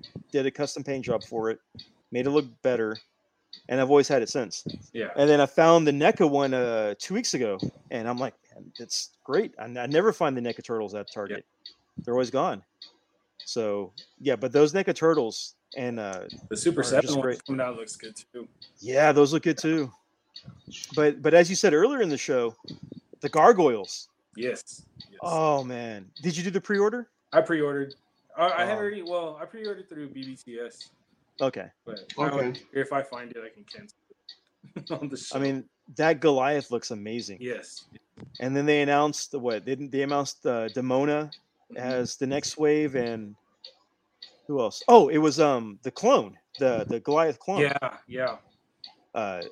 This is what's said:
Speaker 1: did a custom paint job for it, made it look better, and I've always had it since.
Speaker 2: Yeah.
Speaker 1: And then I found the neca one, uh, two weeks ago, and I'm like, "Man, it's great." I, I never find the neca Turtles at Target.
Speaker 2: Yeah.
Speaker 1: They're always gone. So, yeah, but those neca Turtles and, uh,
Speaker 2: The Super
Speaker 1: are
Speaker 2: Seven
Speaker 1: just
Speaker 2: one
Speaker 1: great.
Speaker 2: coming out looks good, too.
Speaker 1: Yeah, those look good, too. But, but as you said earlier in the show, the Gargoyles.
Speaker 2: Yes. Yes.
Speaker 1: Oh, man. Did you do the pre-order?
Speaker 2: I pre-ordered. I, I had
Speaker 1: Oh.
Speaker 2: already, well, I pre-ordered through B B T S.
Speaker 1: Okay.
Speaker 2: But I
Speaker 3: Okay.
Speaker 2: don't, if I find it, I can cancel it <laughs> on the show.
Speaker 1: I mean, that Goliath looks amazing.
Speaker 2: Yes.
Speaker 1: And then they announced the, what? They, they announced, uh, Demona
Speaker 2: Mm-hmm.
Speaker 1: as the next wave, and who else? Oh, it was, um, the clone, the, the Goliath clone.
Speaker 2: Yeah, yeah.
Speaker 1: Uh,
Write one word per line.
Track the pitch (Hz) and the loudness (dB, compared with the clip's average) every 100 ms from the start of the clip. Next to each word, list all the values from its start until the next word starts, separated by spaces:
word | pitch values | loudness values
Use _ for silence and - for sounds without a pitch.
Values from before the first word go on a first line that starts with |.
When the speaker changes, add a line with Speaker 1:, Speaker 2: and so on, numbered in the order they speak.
| - - - | -18 -18 -4
Speaker 1:
did | 143 135 | -2 -2
a | |
custom | 139 143 147 | -2 -6 -6
paint | 139 135 120 | -6 -6 -4
job | 110 | -4
for | - 117 110 | -4 -4 -4
it, | 110 _ - - _ _ | -6 _ -20 -20 _ _
made | 123 135 | -4 0
it | |
look | 147 131 113 | 0 0 -2
better, | 131 120 110 107 - _ _ _ _ - - | -2 0 -2 -6 -14 _ _ _ _ -16 -4
and | 131 | 0
I've | 131 | 4
always | 143 131 | 4 6
had | 139 | 2
it | 110 | 0
since. | 139 104 - - - - | -4 -6 -10 -12 -14 -12
Speaker 2:
Yeah. | 113 104 - | -10 -4 2
Speaker 1:
And | 147 | 6
then | 147 | 6
I | 139 | 4
found | - 165 170 151 | 6 8 8 6
the | |
neca | 143 175 220 160 | 4 4 4 4
one, | 139 139 | 4 2
uh, | 127 123 113 107 101 | 0 0 0 -2 -4
two | - | -6
weeks | 202 240 | -4 -2
ago, | 143 110 98 - - - | -2 -2 -2 -6 -10 -10
and | 120 113 | -8 -6
I'm | 123 | -4
like, | 127 - _ | -6 -8 _
"Man, | - 95 - | -20 -20 -18
it's | 117 - - _ | -8 -8 -8 _
great." | - 160 220 - | -2 -2 -2 -6
I, | 113 | -12
I | 123 127 | -8 0
never | 151 214 | 2 2
find | - 151 127 | 2 0 0
the | |
neca | 120 113 | -4 -6
Turtles | - 113 104 104 | -6 -6 -6 -8
at | 101 | -10
Target. | 110 101 - - _ - | -10 -10 -10 -14 _ -20
Speaker 2:
Yeah. | _ _ - | _ _ -12
Speaker 1:
They're | - | -2
always | 123 123 | 0 0
gone. | 135 175 104 - - - _ _ _ _ - - | 0 -2 -4 -12 -20 -20 _ _ _ _ -20 -10
So, | 120 107 101 95 - - - | -4 -2 -4 -6 -14 -20 -6
yeah, | 135 113 | -2 -2
but | 127 | 2
those | 143 151 | 4 4
neca | 190 185 - | 4 -2 0
Turtles | 160 156 113 - - - - 131 | 2 2 0 -4 -12 -18 -16 -8
and, | 123 117 | -6 -6
uh, | 101 92 95 - - | -8 -8 -12 -16 -10
Speaker 2:
The | 107 | -2
Super | 170 160 | 0 0
Speaker 1:
are | |
Speaker 2:
Seven | 117 135 | 2 2
Speaker 1:
just | 131 139 | 2 0
Speaker 2:
one | |
Speaker 1:
great. | 131 117 - | -2 -4 -6
Speaker 2:
coming | 135 | -6
out | 123 113 | -6 -8
looks | 110 - | -12 -16
good, | 110 104 - | -18 -20 -18
too. | 120 - _ - _ | -18 -18 _ -20 _
Speaker 1:
Yeah, | 110 135 151 | -2 4 6
those | 143 139 | 8 6
look | 156 | 4
good, | 160 151 | 0 0
too. | 156 160 131 - _ _ _ - - - - - - - | 0 -2 -2 -10 _ _ _ -20 -20 -20 -20 -18 -6 2
But, | 151 147 | 2 2
but | 151 | 6
as | 170 170 | 8 8
you | 185 | 4
said | 196 | 4
earlier | 151 240 277 | 6 4 2
in | 185 | 0
the | 135 | -2
show, | - 131 117 - - - - - - - | -2 0 0 -4 -16 -18 -18 -20 -20 -10
the | 143 | -2
Gargoyles. | 160 185 196 151 110 92 - - _ _ 107 | 6 8 8 4 2 -6 -14 -16 _ _ -8
Speaker 2:
Yes. | 123 101 - - - - - | -8 -8 -12 -20 -20 -20 -20
Yes. | - | -12
Speaker 1:
Oh, | 175 160 156 143 | -4 0 2 0
man. | 127 120 117 104 95 - | -2 -8 -8 -10 -16 -8
Did | 170 160 | -6 -4
you | |
do | 180 | -4
the | 185 | -4
pre-order? | - 202 208 247 233 _ _ | -2 2 2 0 -8 _ _
Speaker 2:
I | 156 | 2
pre-ordered. | 156 160 147 143 139 - _ _ _ 156 | 2 0 -2 -2 -6 -12 _ _ _ 0
I, | 180 170 | 0 2
I | 190 | -2
had | 214 | -2
Speaker 1:
Oh. | |
Speaker 2:
already, | 208 208 | -4 -6
well, | 170 175 160 151 | -6 -6 -6 -10
I | 160 | -14
pre-ordered | 226 214 185 185 | -12 -10 -10 -14
through | 156 143 | -14 -14
B | 135 131 | -14 -14
B | 127 | -16
T | 120 117 | -16 -12
S. | 117 - - _ _ _ _ - | -12 -14 -20 _ _ _ _ -4
Speaker 1:
Okay. | 135 110 92 _ 117 | -4 -4 -12 _ -18
Speaker 2:
But | 107 - - | -18 -10 -4
I | 143 | -2
Speaker 3:
Okay. | 139 | -2
Speaker 2:
don't, | 123 127 - | -4 -6 -8
if | 135 135 | -6 -4
I | 139 | -4
find | 135 120 120 | -6 -12 -14
it, | 120 | -16
I | 113 | -18
can | 104 | -20
cancel | 104 107 104 _ _ _ - - _ _ - - | -20 -20 -20 _ _ _ -20 -20 _ _ -18 -14
it | - | -10
<laughs> | 160 | -8
on | 143 | -8
the | 131 | -10
show. | - 135 | -8 -4
Speaker 1:
I | |
mean, | 139 135 - _ - 143 | -2 -4 -8 _ -10 0
that | 156 147 | 2 4
Goliath | 156 131 135 147 - | 4 4 2 0 -2
looks | 120 - | -6 -6
amazing. | 107 107 117 101 92 | -10 -8 -8 -8 -10
Speaker 2:
Yes. | 123 107 - - - - _ - - - | -10 -10 -14 -20 -20 -20 _ -20 -20 -8
Speaker 1:
And | 131 139 | -4 0
then | 147 | 2
they | 147 | 4
announced | 143 143 151 147 - | 4 4 2 -2 -8
the, | 139 | -6
what? | 120 107 107 | -4 -4 -4
They, | 135 | -6
they | 139 135 | -4 -4
announced, | 139 143 135 - 135 | 0 -2 -4 -4 -4
uh, | 117 110 | -2 -4
Demona | 123 127 131 147 147 151 - _ _ _ | -4 0 2 2 0 -4 -12 _ _ _
Speaker 2:
Mm-hmm. | - | -10
Speaker 1:
as | 127 127 120 - | -4 -2 -4 -4
the | 131 | -4
next | 143 - - | -4 -4 0
wave, | 151 151 151 | 2 4 2
and | 131 117 113 104 104 _ _ - _ _ _ _ _ - _ - | -2 -4 -6 -12 -18 _ _ -20 _ _ _ _ _ -20 _ -6
who | 143 | -2
else? | 107 - - | -2 0 8
Oh, | 240 135 | 8 8
it | 147 | 4
was, | 156 139 | 2 4
um, | 147 127 110 98 | 2 2 -4 -10
the | 131 | -12
clone, | - 220 233 101 95 _ - | -2 2 2 0 -10 _ -2
the, | 131 117 107 | 0 0 -2
the | 117 | -4
Goliath | - 151 160 131 | 0 0 0 -2
clone. | - 196 | -4 -2
Speaker 2:
Yeah, | 143 139 127 - - | 0 -2 -6 -10 -12
yeah. | 123 127 107 _ _ _ _ - _ _ - | -6 -6 -6 _ _ _ _ -20 _ _ -6
Speaker 1:
Uh, | 104 90 87 | -6 -6 -8